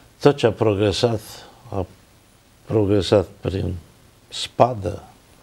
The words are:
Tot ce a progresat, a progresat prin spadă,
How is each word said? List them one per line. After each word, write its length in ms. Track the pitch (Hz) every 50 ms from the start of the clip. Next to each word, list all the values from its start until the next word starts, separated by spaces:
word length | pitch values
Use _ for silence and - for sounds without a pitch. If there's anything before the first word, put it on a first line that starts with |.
| - - _ _
Tot 160 | - 143 139
ce 100 | 143 -
a 60 | 117 98
progresat, 680 | - 117 110 104 92 107 104 92 - - 117 113 104 - - - - - - - - - 117
a 160 | 104 98 92 - - - _ _ _ _ _ _ _ _ _ _ _ _ _
progresat 640 | - - 110 104 95 104 104 87 - 113 104 87 - - -
prin 340 | - 95 90 95 95 90 90 87 - - - _ - - _ _ _ _
spadă, 720 | - - - - - - 117 120 127 104 95 95 90 87 - - - - _ _ - -